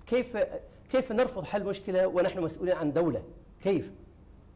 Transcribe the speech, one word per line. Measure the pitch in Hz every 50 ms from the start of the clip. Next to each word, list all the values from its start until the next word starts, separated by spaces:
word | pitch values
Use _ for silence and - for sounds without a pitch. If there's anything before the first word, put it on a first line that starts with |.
| -
كيف، | - 233 254 240 254 - 208 - - - - - - - - - -
كيف | 262 262 - -
نرفض | 214 226 254 - - 185 147
حل | - 202 208 180
مشكلة | 202 190 - - 196 185 185 190
ونحن | 185 - 180 175 185 185 190
مسؤولين | 165 156 160 - 185 180 180
عن | 170 160 147 135
دولة؟ | 160 175 160 120 101 - - - - - - - -
كيف؟ | - 190 196 139 - - - - - - - - - - - - - - -